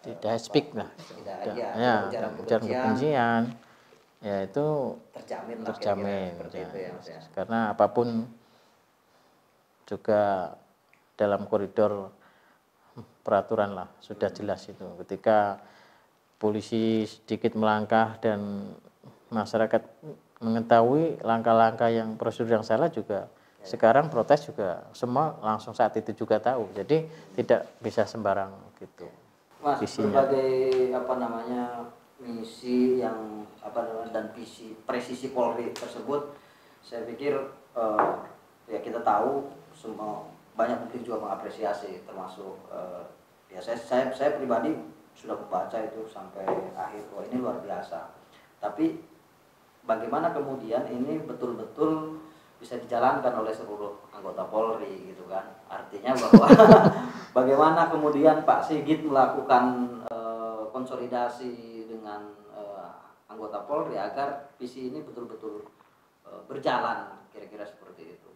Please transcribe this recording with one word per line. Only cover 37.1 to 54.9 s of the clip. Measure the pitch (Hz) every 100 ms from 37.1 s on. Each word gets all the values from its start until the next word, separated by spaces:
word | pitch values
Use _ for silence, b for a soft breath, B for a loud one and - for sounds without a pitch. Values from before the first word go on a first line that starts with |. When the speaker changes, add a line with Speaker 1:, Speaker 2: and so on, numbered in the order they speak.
| 117 143 135 - - -
Speaker 2:
eh, | 120 110 104 98 - - - _ _ -
ya | 110
kita | 120 117
tahu | - - 131 139 139 - -
semua | - 113 104 107 104 - - -
banyak | - 117 120 120
publik | 123
juga | 117 110
mengapresiasi, | 101 98 - 107 101 101 98 90 92
termasuk, | 95 90 - 95 92 -
eh, | 92 90 90 90 - _ _ _
ya | 92
saya, | 113 120
saya, | - 127 135
saya | - 143 143
pribadi | 131 113 143 - - - -
sudah | - 110
membaca | 101 - 107 98 113
itu | 107 110 -
sampai | 98 95 98 98 - -
akhir, | 87 90 104 104
wah | 101 -
ini | 127
luar | 117 98
biasa. | 101 92 - 95 - - b b b _
Tapi | 104 - 160 - - - _ _ _ _ _ _
bagaimana | - 110 113 139 165
kemudian | 139 135 131 110 123 -
ini | 123 139 156
betul-betul | - 120 123 113 110 - 156 156 156 156 B B B _
bisa | 120 120
dijalankan | 117 120 131 135 123 117
oleh | 110
seluruh | 110 107 104 101 101 -
anggota | 104 95 92 90
Polri | 110 113 110 98